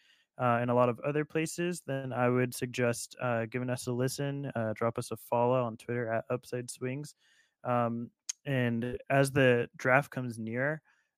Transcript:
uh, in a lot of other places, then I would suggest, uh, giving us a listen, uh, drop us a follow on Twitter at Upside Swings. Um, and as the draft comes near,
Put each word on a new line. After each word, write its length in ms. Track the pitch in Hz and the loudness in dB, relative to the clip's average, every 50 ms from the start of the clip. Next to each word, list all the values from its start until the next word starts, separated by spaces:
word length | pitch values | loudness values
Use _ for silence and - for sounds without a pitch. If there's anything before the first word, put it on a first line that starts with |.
| _ _ _ _ _ _ _ - | _ _ _ _ _ _ _ 0
uh, 200 | 127 123 120 120 | 2 2 4 4
in 80 | 120 123 | 2 2
a 60 | 120 | 4
lot 140 | 123 123 123 | 6 4 4
of 100 | 117 - | 2 0
other 260 | - 143 147 151 151 | -4 -2 -2 -2 -4
places, 560 | - - 160 160 156 - - 175 175 180 - - | -2 -2 -4 -4 -4 -4 -4 -4 -4 -4 -6 -6
then 260 | - 135 135 135 131 120 | -6 -6 -6 -6 -4 0
I 160 | 123 123 123 | 2 2 4
would 240 | 123 127 127 127 - | 4 4 2 0 -2
suggest, 640 | - 135 123 120 127 123 120 117 - - - - - | -6 -6 -4 -2 0 0 0 0 -2 -6 -12 -8 -4
uh, 260 | 127 123 120 113 113 | -2 -2 0 -2 -2
giving 260 | 110 - 123 123 127 | -4 -4 -6 -4 -4
us 160 | 123 - - | -4 -4 -4
a 40 | 127 123 | -4 -2
listen, 580 | 120 127 131 - - 143 143 139 139 139 135 - | -2 -2 -2 -2 -4 -4 -4 -4 -6 -8 -6 -4
uh, 200 | 117 110 110 107 | -4 -4 -4 -2
drop 240 | - 117 117 - 123 | -2 -2 -2 -2 -4
us 100 | - - | -6 -8
a 80 | 113 | -10
follow 460 | - - - 120 117 120 123 131 131 123 | -12 -4 -2 0 2 4 4 4 2 0
on 140 | 113 110 | -2 -4
Twitter 340 | - - - 120 123 120 110 113 | -8 -8 -6 -4 -4 -2 -2 -2
at 120 | 110 - - | -2 -2 -2
Upside 400 | 127 123 - - 127 123 127 - | -4 -4 -4 -8 -8 -8 -8 -10
Swings. 460 | - - 127 127 131 143 147 - - _ _ _ _ _ _ _ _ _ - | -10 -8 -8 -6 -6 -8 -10 -12 -16 _ _ _ _ _ _ _ _ _ -2
Um, 480 | 127 123 120 120 117 117 117 120 - - _ _ - - - _ | 0 2 2 2 2 0 -4 -6 -10 -14 _ _ -14 -14 -10 _
and 540 | 147 135 127 123 120 117 113 120 123 120 - - - | -2 0 2 2 2 2 0 -2 -4 -6 -8 -2 2
as 220 | 139 139 139 135 | 4 4 4 4
the 360 | 135 143 131 127 120 120 - - - | 4 6 6 6 6 4 2 -2 -6
draft 340 | - - 131 127 139 143 - | -4 2 4 4 4 4 0
comes 260 | - 131 127 120 113 | -6 -6 -6 -6 -6
near, 460 | 113 110 110 117 123 135 147 156 151 - _ _ _ _ _ _ | -6 -6 -6 -4 -2 -2 -2 -4 -6 -10 _ _ _ _ _ _